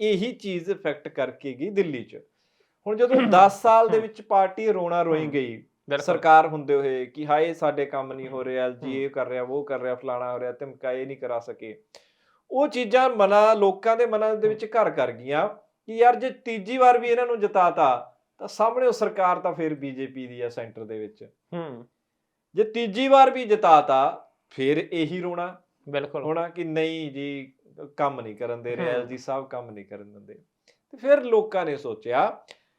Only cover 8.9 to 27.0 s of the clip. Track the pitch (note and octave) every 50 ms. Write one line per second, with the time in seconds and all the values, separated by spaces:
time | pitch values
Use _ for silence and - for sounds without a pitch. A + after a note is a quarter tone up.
8.9 | C3 C3+ C#3 C#3 C#3 C#3 B2 A#2+ B2+ B2+ B2 B2+ C3+ D3 C#3 C#3+ C3+ B2 B2 B2+
9.9 | B2+ B2 B2+ C3 B2 B2 B2+ B2 B2 A#2+ B2 B2 A#2+ - C#3+ C3+ B2+ A#2+ - C3
10.9 | B2+ C3 C3 C3+ C#3 C3 C3 B2 A#2+ A#2 A#2 B2+ A2 - A2+ A2 G#2+ - _ _
11.9 | - - _ _ _ _ _ _ _ _ _ _ C#4 C4 D4 D4 D4 B3 B3 G#3
12.9 | A3 B3+ C4 B3+ A#3+ G#3+ G3+ F#3+ G3+ G#3 G#3+ A3 A3+ G#3+ G3+ G3 F#3+ G3 - A3+
13.9 | A3+ A3+ A#3+ A3+ G#3+ G#3+ G#3+ A3 A3 G#3+ G#3+ G#3+ G#3+ G#3+ A3+ G#3+ - A3+ G#3 E3
14.9 | D3+ D3+ B2+ B2 A#2 A2 B2 C3 C#3+ D#3 D#3 D#3 - - _ _ _ _ _ -
15.9 | A3 A3+ A#3 A#3+ A#3+ A3 B3+ B3+ G3+ - _ A#3+ A3+ G#3+ F#3 G3+ B3+ C4 B3+ B3
16.9 | B3 A#3 A#3 A#3+ A#3 A#3+ B3 A#3+ A#3+ A3 G3+ G#3 G#3 G3 F#3 F3 - F3 D3+ C3
17.9 | B2+ A#2+ - - _ _ _ _ _ _ F#3+ G3+ - - G#3+ A3+ A#3 B3+ B3+ B3
18.9 | A3 - G#3+ F#3+ - G#3 F#3 F3+ F3+ F3 F3+ F3+ D#3+ E3+ D#3+ D#3 D3+ C3+ C#3+ C#3
19.9 | C3 C3 C3+ C3 C3 C3 B2+ B2 B2 A#2+ A#2+ A#2 A#2 B2+ A#2 A2+ G#2 A2 A2+ G#2+
20.9 | A2 G#2+ G#2+ G#2 G#2+ _ A2+ G#2+ _ _ _ _ F3 F3 E3 D3+ B2+ A#2 B2 _
21.9 | _ _ _ _ _ _ _ _ _ _ _ _ - E3+ A3 G#3+ - A#3 A#3 G#3+
22.9 | F#3+ A3+ C4+ C4+ C4+ C4+ C4+ C4 B3 C4 B3 G#3 G#3+ - G#3 F3+ D#3+ D3 D3 C#3+
23.9 | C3+ C3 C#3 D#3 - - - _ _ _ _ _ - - C3 C3+ D3+ D#3 - -
24.9 | F3+ E3+ D#3+ D3 F3 F#3 F3 F3+ F3 F3 F3 F3+ F3+ - _ _ _ _ _ C#3+
25.9 | C#3+ C#3+ C#3+ C#3+ - D3+ C3+ D3+ D#3+ E3 E3+ E3+ E3 F3 E3+ D#3+ D#3 D#3+ D#3+ D#3+
26.9 | D#3+ D#3+